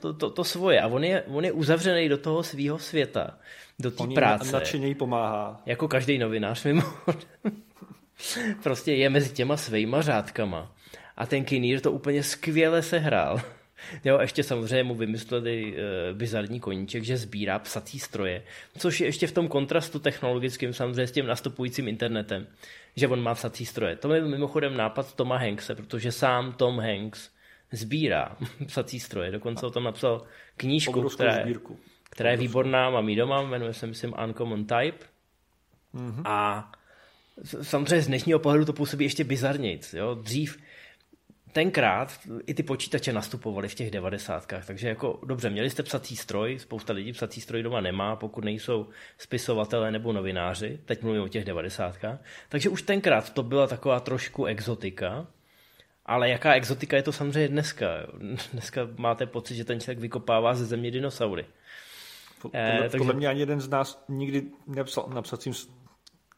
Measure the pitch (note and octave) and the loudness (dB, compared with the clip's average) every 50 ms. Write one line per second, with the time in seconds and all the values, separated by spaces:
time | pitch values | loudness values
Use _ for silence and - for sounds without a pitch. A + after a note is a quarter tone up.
0 | - D#3+ D#3 D#3 D#3 - - - E3+ - - F3 F3+ F#3+ D#3 G#2 D#2 A2+ A#2+ C3+ | -6 -6 -2 -2 -2 -2 0 0 -2 -2 0 2 6 8 8 8 8 6 2 2
1 | D3+ F3 F#3+ F#3 - - C#3 D3 E3 F3+ - D#3+ D#3+ C#3+ D#3+ E3 E3+ F#3+ F3+ E3+ | 2 4 2 2 0 -2 -2 0 0 0 2 2 4 4 4 4 6 4 4 4
2 | E3 D3+ C#3+ C#3+ C#3+ D#3+ D#3 E3 E3 E3 - C#3 C#3+ C#3+ D3+ D#3+ D#3 - - D#3 | 4 4 2 2 2 0 0 0 0 -2 -4 -2 -2 -2 -2 -2 -6 -2 0 2
3 | C3+ A#2+ - A2 E2 - - - - - - - - - _ - B2 B2 A#2+ - | 0 2 2 -2 -2 -2 -6 -14 -20 -20 -20 -20 -20 -20 _ -4 -4 -4 -2 -2
4 | A#2+ A#2+ C3 C#3 C3+ A2 G#2+ G#2 C3 C3 C3+ C3+ - - - D3+ C3+ C#3 C#3 C#3+ | -4 2 4 6 6 6 6 4 2 0 0 0 0 0 0 0 0 0 0 0
5 | C#3 B2 B2 A#2 A2+ G#2+ A2 G#2 G#2 G2+ A2 - - - A#2+ - D#3+ D3+ C3 C3 | 0 2 2 2 2 2 0 -2 -2 -4 -6 -10 -6 -6 -2 -2 0 2 2 2
6 | B2+ B2+ C#3+ C3 A#2 A2+ A2 A2 G#2 G2+ A#2 - - D3 C#3+ E3+ - - - - | 4 4 2 2 2 2 2 0 0 0 -2 0 2 4 4 4 4 2 -2 -4
7 | - - - - - - - - _ G#3+ G#3 - - _ _ - F#3+ - - - | -2 -2 -2 -2 -4 -16 -20 -4 _ -4 -4 -4 -14 _ _ -20 -20 -20 -20 -20
8 | _ _ _ _ - - - B3 A#3+ A3 G3+ - - D3+ C3 B2 - - D3 C3 | _ _ _ _ -8 -6 -4 -2 -2 -2 -4 -2 0 -2 -2 0 0 2 4 4
9 | C3 C#3 C3+ C#3+ C#3+ B2+ - - B2 C3 D3 D3 - - A2 G#2+ G#2+ A2 B2+ D3 | 6 6 6 4 4 2 0 0 0 2 2 0 -2 0 0 0 2 2 2 2
10 | D#3+ D3+ C3 A2 G2+ - - - A2 G2 F2+ D#2+ D#2+ - - _ - - - - | 4 4 2 2 0 -2 -2 -2 -2 -2 -2 -4 -6 -10 -14 _ -20 -20 -20 -20
11 | - - - - A2+ A#2 C#3+ C#3 C3+ - C#3+ C3 B2 A#2+ B2+ C3+ B2+ D3 - C#3 | -20 -20 -8 -8 -4 0 0 0 0 2 2 2 4 4 2 4 2 2 0 2
12 | C3+ D3 C#3+ C#3+ C#3+ C#3+ - - - E3 D#3 D#3 D#3+ D#3+ E3 E3 D#3+ E3 - E3+ | 0 2 2 2 2 0 -4 -4 -2 0 4 4 6 6 6 4 2 2 0 2
13 | D#3 D3+ A#2+ G2 D#2+ C#2 E2+ A#2+ A#2 - - - _ _ _ - - - - C#3 | 2 4 4 4 4 2 2 0 -2 -4 -12 -18 _ _ _ -18 -16 -14 -14 -2
14 | - C3 C3+ C#3 A#2 C3 - - C#3 - C3 A#2+ A2+ A2 B2+ C3 B2+ B2+ A#2+ A2+ | 2 4 6 6 6 2 2 0 0 0 0 -2 0 2 2 2 2 2 0 -2
15 | A2+ G#2+ G#2+ A2+ A2+ - B2 A#2+ A2+ A#2 A#2 A2+ A2 G#2+ G2 C#2+ G2 G2+ F#2+ F#2 | 0 0 -2 -4 -2 -2 -2 -2 0 0 -2 -2 -4 -4 -4 -4 -4 -4 -2 -2
16 | E2+ F2+ F#2+ G#2 A#2 A2+ A2 A2 G#2 G2+ A2+ B2 - G#2 G2 F#2+ G2 G2 - A#2+ | -2 -4 -2 -4 -4 -2 -2 -2 -2 -2 -4 -6 -4 -4 -4 -4 -4 -4 -4 -6
17 | A2 A2+ B2+ B2 A2+ G2+ G#2 G2+ G#2 G2 F#2+ G#2+ - - - A2 G2+ - - C#3 | -2 -2 -2 -2 -4 -6 -6 -4 -2 0 -2 -2 -2 -6 -8 -8 -8 -8 -12 -12
18 | - - - G#2 G2 F#2 F2+ - - - - - - - _ - - F3+ D#3 - | -12 -8 -6 -4 -2 -2 -2 -4 -8 -12 -18 -18 -18 -18 _ -2 -2 0 2 2
19 | F3 - C#3+ - - D#3+ - F3+ E3+ E3+ E3 C#3 C#3 C#3 - E3 D#3 - - D3 | 0 0 2 0 0 0 2 0 0 2 2 0 0 2 0 0 0 0 -8 -2
20 | - C#3+ C3+ - - B2+ B2 B2 B2 C3 B2 - - B2 B2 - C3 A#2+ B2 B2 | -2 -2 -2 0 -2 0 0 0 0 -2 -2 -2 -4 -4 -2 -2 -2 -2 0 0
21 | B2+ B2 B2+ D3 C3+ A#2+ B2 A#2+ - C3+ A#2+ - B2+ B2 B2 - C3+ A2+ G#2+ A2 | -2 0 2 0 2 2 0 -2 -2 -6 -4 -2 -4 -4 -2 -4 -4 -4 -2 -2
22 | B2 A#2 A2+ A2 G#2+ - G#2+ F#2+ G#2 - - _ - - - - - - _ - | -2 0 0 -2 -2 -2 -4 -6 -6 -8 -16 _ -20 -20 -20 -20 -20 -14 _ 2
23 | C#3 C3+ B2+ B2 A#2+ A#2 A#2 - - A#2 - - A#2+ - - - A2 F2+ E2 - | 2 2 4 2 2 0 0 -2 -4 -8 -6 -6 -10 -8 -4 -2 -2 -2 -2 -2
24 | - C#3+ D#3 D#3+ D#3+ D3+ C#3+ C3+ D3 C#3 C#3+ D#3 C#3+ C#3 C3+ B2 A2 A2 - - | 0 2 2 2 2 0 0 0 -2 0 0 0 0 0 0 0 0 0 0 -2
25 | C3+ - - - B2+ B2 B2+ B2+ B2+ A2 G#2 G#2 - - A2+ A2 G#2+ - - A#2 | -6 -6 -2 -2 0 0 2 0 0 0 -2 -4 -6 -8 -8 -8 -8 -8 -6 -4
26 | A2 B2 A#2 - - C3 B2+ B2 B2+ C3 A#2+ B2 C3 A#2+ A2 A2+ A2 A2+ G#2 G2 | -2 -2 -2 2 2 4 4 2 0 -2 0 2 2 2 4 2 0 -2 -2 -2
27 | G#2 A2 - - - - _ _ _ - - _ _ _ - A2+ A2 G#2+ B2+ D#3 | -4 -8 -10 -12 -18 -20 _ _ _ -20 -20 _ _ _ -8 -8 -4 -2 0 2
28 | D#3 B2+ F#2 D2+ C2 - - - - A2+ - - C#3+ - - - D#3+ - - B2 | 2 2 2 2 0 -2 -4 -10 -10 -10 -8 -10 -10 -6 -4 -4 -4 -4 -6 -10
29 | - - - G2+ F2 F2+ F#2+ G#2+ - A#2 A#2 A2+ - B2 - A#2+ B2 A#2 G#2+ - | -10 -6 -6 -4 -4 -4 -4 -4 -4 -6 -6 -4 -6 -4 -4 -2 -2 -2 -4 2
30 | - B2+ A#2 A2+ - - - - - - _ - - C3 C#3+ D#3 D3+ - B2 B2 | 2 2 2 2 -2 -12 -20 -20 -20 -20 _ -6 -2 2 2 2 2 2 2 2
31 | B2 C#3 - - B2+ A#2+ A2 G#2+ G2+ A#2 A#2+ A#2 - - D3+ - - - _ _ | 2 2 2 4 4 4 4 4 2 0 -2 -4 -6 -14 -18 -18 -18 -20 _ _
32 | _ - - - A#2 A#2 B2 A#2+ B2 A#2+ A2+ B2+ B2+ C3 C3 C3 B2+ B2+ B2+ A#2 | _ -20 -8 0 2 4 4 4 2 2 2 2 4 4 4 4 4 4 4 4
33 | G#2+ A2 G#2 G#2+ A#2+ C3+ C#3 C#3 C#3 C#3 B2+ B2 A#2 A#2 A2 - - A2+ A2 - | 4 4 4 4 4 4 2 0 0 0 -2 -4 -4 -4 -6 -6 -6 -8 -6 -6
34 | - A#2+ A2+ - A2+ A2+ A2 - B2 A#2 A2 G#2 G#2 G#2+ A#2+ A#2+ C3 D#3 E3 - | -6 -6 -4 -4 -4 -4 -2 -4 -2 -2 -2 -2 -2 2 2 2 2 0 -2 -6
35 | - - _ _ _ _ _ _ _ _ _ _ _ _ _ _ _ _ - B2+ | -16 -20 _ _ _ _ _ _ _ _ _ _ _ _ _ _ _ _ -12 -10
36 | B2 B2 A2 A#2+ E3 G#3+ - G#3 G#2 G#2 - G#2+ G#2+ - - _ _ _ _ _ | -8 -8 -8 -6 -4 -2 0 2 2 2 0 -2 -6 -12 -18 _ _ _ _ _
37 | - - _ _ _ _ _ - - D3+ - - D3 - - C#3 C#3+ - F3 E3+ | -20 -20 _ _ _ _ _ -18 -14 -12 -10 -10 -6 -2 0 0 2 4 4 4
38 | D3 A#2+ C3 B2+ - E3 D#3+ D3+ - C#3+ C#3+ D3+ D#3 D#3 D3 - D3 C#3 - C#3 | 4 4 0 0 4 4 4 6 6 6 6 6 6 4 2 0 -2 -2 0 0
39 | - C#3+ - - D3+ A#2+ C3+ B2+ A#2+ C3+ C#3+ D3 C3+ G#2 E2+ D2 - - - D#2+ | 0 0 2 0 0 0 0 0 2 0 0 0 -2 -2 -4 -4 -8 -10 -6 -4
40 | G2+ A#2 B2 A2+ A2 G#2+ A#2 C#3 D#3 D3 - - - - - - - - - _ | -2 -2 -2 -4 -6 -2 -2 0 -2 -2 -6 -12 -20 -20 -20 -20 -20 -20 -20 _
41 | _ _ - _ _ _ - _ _ - - D#3 D#3+ F#3+ F#3 E3 B2+ G#2+ F#2 G#2 | _ _ -20 _ _ _ -20 _ _ -4 0 2 2 4 4 4 4 4 4 2
42 | B2+ C#3 - - - - A2+ A#2 - - D3 C3 D#3 - C3+ B2+ - - - C#3 | 0 -4 -6 -16 -12 -10 -10 -10 -6 -4 -2 -2 0 -2 -2 -4 -2 -2 -2 -2
43 | - - A#2+ G#2+ G#2 - - A#2+ - A2+ G#2 G2 G2+ G#2 - - A#2+ A2 G#2 G2+ | 0 0 -2 -2 -2 -4 -8 -6 -6 -4 -4 -4 -4 -6 -6 -6 -6 -4 -4 -4
44 | F2+ F#2+ G2+ G2+ - - F2+ D#2+ - - F#2+ F#2+ F#2 - G2 F#2+ G#2+ A#2+ G#2+ - | -4 -4 -4 -4 -6 -4 -6 -6 -6 -8 -10 -10 -8 -10 -10 -4 -4 -4 -2 -2
45 | C#3 B2+ - - - C3 C3 B2 A#2+ A2+ G2+ G#2 A2+ C3+ B2+ - D3 - - C3 | -2 -2 -2 -4 -4 -6 -4 -2 -2 -2 0 0 -2 -2 -2 -4 -4 -2 -4 -4
46 | - - A#2+ G#2+ - - - G2+ G#2+ A#2 C3 C3 - - A#2+ A2 - - A2 G2 | -4 -6 -10 -10 -8 -4 -2 -2 0 -2 -2 -6 -10 -10 -10 -10 -4 -4 -4 -4
47 | G2 A2+ A#2+ - A#2 A2 - A#2 - - A#2 A2+ A#2 A#2 B2 A#2 F#2+ F#2 F2+ G2 | -4 -8 -6 -6 -6 -6 -6 -12 -12 -6 -4 -4 -2 -2 -2 0 0 0 0 0
48 | G2 G#2 A2 A2 A2 G#2+ - - G#2+ G#2 G#2 G#2+ - - B2 A2 G#2 - - - | 0 -2 -2 -4 -6 -8 -6 -4 -4 -4 -4 -4 -2 -2 -2 -2 -2 -4 -12 -20
49 | - - - _ - - B2+ A#2+ - - A#2+ A2 G#2+ G#2 - A#2 A2 A2 A2 A2 | -20 -20 -20 _ -10 -4 -4 -4 0 0 0 0 0 0 2 2 2 2 0 -2
50 | A#2 A#2 A2 G2+ F#2+ F#2+ F#2 F2+ F2 F2+ F2+ F2 G#2+ - C#3 D#3 - - - - | -2 0 0 0 0 0 0 0 0 0 -2 -2 -4 -6 -8 -10 -4 -4 -4 -2
51 | - A2+ A2 G#2+ G2 F#2 - A2+ G2 G2 F2+ E2+ D#2+ F2+ - - G2 - - F#2 | 0 0 0 0 0 -2 -2 -4 -4 -2 -4 -4 -4 -4 -4 -4 -4 -4 -4 -6
52 | - G#2+ A#2+ C#3 - - - - - _ - D3 - G3+ F#3+ F3 - - G3+ G3 | -6 -6 -6 -8 -12 -18 -20 -20 -16 _ -2 2 2 2 2 0 0 0 0 2
53 | G3+ F#3 C#3+ - - - - C#3 B2+ A#2 C3+ C#3 C#3 C3 B2+ A#2 - C#3 B2+ B2 | 6 6 6 6 4 2 -2 -2 -2 2 4 4 4 4 2 -2 2 2 2 2
54 | B2 - B2+ B2 - - - - C#3 - A2 G#2 G#2+ A#2 A#2 G#2 - G2 F#2+ - | 2 -2 -4 -2 -4 -6 -4 -2 -2 0 0 -2 -2 -4 -4 -2 -4 -8 -6 -4
55 | G2 F2+ G2+ C3+ E3+ - _ _ _ _ _ _ _ _ _ _ - _ _ _ | -4 -4 -4 -4 -8 -12 _ _ _ _ _ _ _ _ _ _ -20 _ _ _
56 | _ - A#2+ B2 B2 B2 B2 A#2+ - D#3 C#3+ B2+ B2 A#2 C3+ B2 - - D3 C#3 | _ 0 2 4 4 4 2 4 6 6 6 6 6 2 -2 -4 0 2 2 2
57 | C#3 D3+ C#3+ - D3 C#3+ C#3+ D#3 D3+ C#3 C#3 D3 D3+ - - - A2 F2+ E2 D#2 | 2 2 -2 -2 -2 0 2 2 2 2 2 0 -2 -2 -2 -2 -2 -2 -2 -2
58 | - - - F2+ F#2+ G2+ B2+ - - - - A#2+ A2 - - C3+ B2 A#2 A#2 A#2 | -6 -10 -12 -12 -8 -8 -6 -6 -8 -8 -8 -10 -10 -6 -4 -4 -4 -4 -6 -2
59 | A#2+ A#2 A#2 A2 B2+ B2 - A#2+ A2 - B2+ A#2 A#2 - B2 A#2 - - B2+ A#2+ | 0 0 2 0 -2 -4 -4 -8 -8 -6 -8 -8 -4 -4 -4 -4 -4 -6 -8 -6
60 | A2+ A#2+ - B2 A2 - A#2 A2+ A2+ A#2 B2 B2 B2 A2 A#2+ A#2 A#2+ A#2+ A#2+ C3 | -6 -6 -6 -6 0 2 4 4 6 4 2 2 0 -2 -2 -2 -4 -4 -4 -2
61 | C3+ C#3+ C3+ - A#2+ G#2+ F#2+ E2+ D2+ - - _ _ - - - - - - - | -4 -4 -2 -2 -2 -2 -2 -4 -6 -10 -14 _ _ -20 -20 -20 -20 -20 -20 -20
62 | - - - - - - - - - - - B2 A2+ A2+ A2+ A2+ A#2 A#2+ B2+ C3 | -18 -18 -20 -20 -20 -20 -20 -14 -14 -6 -4 -2 0 2 2 2 2 2 2 2
63 | B2+ B2+ C3 C#3 D3 C#3+ C3+ C#3 D3 C#3 D3 C#3+ C3+ C3 C#3 C3+ C3+ C#3 - - | 2 2 2 2 2 0 2 2 0 0 0 -2 -2 0 0 0 0 0 -4 -16
64 | - - C#3 C3+ C#3 C#3 C#3 C#3 C3+ C#3 - - - - C#3 C3+ C3+ C3 - - | -10 -8 -4 -4 -2 0 0 -2 -2 -2 -14 -16 -12 -8 -4 -4 -4 -2 -2 -4
65 | C3+ - B2+ B2 A2 - - A#2 - C3+ B2 - - - - - - - _ _ | -4 -4 -6 -8 -6 -6 -10 -8 -6 -8 -8 -8 -10 -14 -20 -20 -20 -20 _ _
66 | _ - _ _ _ _ _ | _ -20 _ _ _ _ _